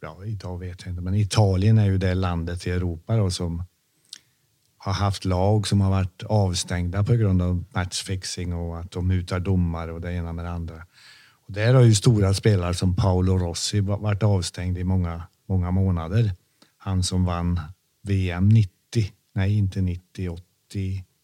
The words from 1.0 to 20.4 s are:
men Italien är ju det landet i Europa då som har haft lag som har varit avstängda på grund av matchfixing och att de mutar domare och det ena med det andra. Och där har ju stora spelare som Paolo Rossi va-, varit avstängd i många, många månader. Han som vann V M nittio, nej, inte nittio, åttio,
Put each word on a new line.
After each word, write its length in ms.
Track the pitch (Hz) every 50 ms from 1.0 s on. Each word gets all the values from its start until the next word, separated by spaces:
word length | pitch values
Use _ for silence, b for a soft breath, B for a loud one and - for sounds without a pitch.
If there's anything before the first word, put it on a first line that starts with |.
men 120 | 87 90 95
Italien 640 | 107 104 95 - 113 107 98 92 92 95 110 110 110
är 60 | 104
ju 120 | 98 95 92
det 160 | 95 92 90
landet 520 | 92 92 90 87 85 82 85 87 90 -
i 40 | 90
Europa 460 | 90 90 90 87 82 80 - - 113
då 140 | 113 101 92
som 340 | 90 - 90 82 85 85 90 - _ _ _ _ _ _ _ B B B B B B B B B _ _ _ _ _ _
har 140 | - 98
haft 320 | 95 90 101 98 92 - -
lag 420 | 95 90 90 92 101 110 107 101
som 140 | - 104 101
har 100 | 98 95
varit 320 | 95 95 95 90 - -
avstängda 840 | - - 107 107 98 92 87 90 - - 90 90 87 87 87 98 104
på 80 | - 120
grund 280 | 117 110 98 92 90
av 220 | 90 90 90 90 87 -
matchfixing 840 | - 92 92 90 - - - - 95 92 - - - - 90 87 87
och 260 | 85 85 85 85 87
att 100 | 87 87
de 160 | - 90 87
mutar 340 | 92 92 90 87 - 95 92
domare 520 | 90 98 95 90 87 85 85 82 82 82
och 80 | 82 82
det 120 | 87 90
ena 200 | 87 90 85 85
med 120 | 82 85 85
det 60 | 87
andra. 240 | 87 87 82 85 82 82 85 b b b b b b b b b b b b
Och 60 | -
där 220 | 95 104 107 120 127
har 80 | 131
ju 120 | 120 117 110
stora 400 | 101 - 127 117 104 98 95 98
spelare 400 | - - 113 104 90 87 87 87
som 220 | - 95 92 90
Paolo 420 | - - 95 92 92 92 92 92 92
Rossi 420 | 90 85 85 - - - - 104
va-, 160 | 98 98 101
varit 260 | - 101 107 101 95
avstängd 560 | 110 104 101 92 87 - - - 87 92 90 90
i 60 | 90
många, 380 | 90 95 92 87 85 85 85 87 - _ _ _ -
många 220 | 95 92 87 90
månader. 640 | 90 95 95 95 90 82 80 80 95 113 117 104 90 - b b b b b b b _
Han 240 | - 98 95 92
som 220 | 90 - 92 92 92
vann 360 | 90 87 85 85 87 87 85 76 76 - _ _ _ _ _
V 280 | - 98 101 95 92 90
M 180 | 85 87 95 101
nittio, 640 | 110 113 104 90 - _ _ _ - 120 104 - - _ _ _ -
nej, 200 | 101 95 98 104 107
inte 220 | 101 92 - 98
nittio, 480 | 92 90 87 87 - _ - - 92 90
åttio, 760 | 82 90